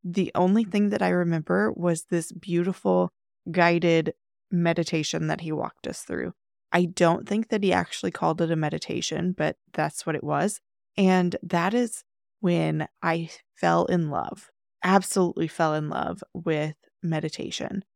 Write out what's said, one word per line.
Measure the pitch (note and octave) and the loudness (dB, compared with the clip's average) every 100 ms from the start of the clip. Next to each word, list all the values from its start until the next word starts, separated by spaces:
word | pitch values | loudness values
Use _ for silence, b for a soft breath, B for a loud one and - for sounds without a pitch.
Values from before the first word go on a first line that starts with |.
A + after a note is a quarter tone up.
The | F3+ F3 F3+ | -4 -2 0
only | - F3+ G#3 | 2 4 4
thing | G#3+ G#3 G#3 | 2 0 0
that | G3+ | 2
I | F#3 | 0
remember | F3+ E3+ E3 D#3 F3+ G#3+ | 2 2 0 2 2 2
was | - F3 E3 | 0 0 0
this | - F3 E3 | -2 -4 -4
beautiful | E3+ - E3+ F3 F#3+ G3 F3+ F3+ _ _ _ - | -12 -4 -2 -2 -2 2 2 2 _ _ _ -4
guided | E3+ E3+ E3+ E3+ E3 D#3 - _ _ _ | 4 4 4 4 4 2 -6 _ _ _
meditation | F3 E3+ E3 E3 E3 D3 D#3+ D#3 | 0 2 2 0 -2 -2 -2 -2
that | D#3 | -4
he | D#3+ | -4
walked | D3+ - - - | -6 -6 -8 -12
us | - | -10
through. | - - F3 - _ _ _ | -8 -6 -6 -10 _ _ _
I | E3+ | 0
don't | F3 F3+ F3 - - | 0 4 2 2 -2
think | G#3 A3 | -4 -2
that | G#3+ | 0
he | G3 | 2
actually | F3+ E3 - F#3+ | 2 0 -6 -8
called | - E3 D#3+ | -2 -2 0
it | E3 | 0
a | D#3+ | 0
meditation, | D3+ D3+ - D#3+ - D#3+ F3 F#3 | -2 -4 -6 -6 -4 -4 -4 -2
but | D#3 - _ | -4 -4 _
that's | - D#3 - - | -4 -4 -4 -6
what | |
it | D3+ | -6
was. | D3 D3 F#3 - _ _ _ - | -2 -2 -2 -4 _ _ _ 2
And | F#3+ F#3 F3+ - | 4 4 2 -2
that | E3+ F3 F3 | -2 0 0
is | A#3 A#3+ - _ _ _ _ | 0 -2 -6 _ _ _ _
when | F#3+ E3+ D#3+ D#3 D3+ _ | 0 2 0 -2 -4 _
I | E3+ E3 E3 - _ _ | -2 -2 -4 -12 _ _
fell | F3 E3+ E3+ | 2 2 2
in | F3+ D#3 | 0 0
love, | A#2 B1+ - - _ _ _ | -4 -6 -10 -20 _ _ _
absolutely | F#3 F#3+ F#3+ - F3+ - D#3+ | 4 4 4 2 2 2 -4
fell | - D#3+ | 0 0
in | D#3 D3+ | 0 -2
love | D#3 - F3 - | -4 -4 -6 -12
with | - E3 D#3 D3+ D#3 _ _ | -8 -4 -2 -2 -6 _ _
meditation. | E3+ D#3+ D3+ - - - - G3 - | -4 -2 -4 -8 -8 -8 -6 -8 -10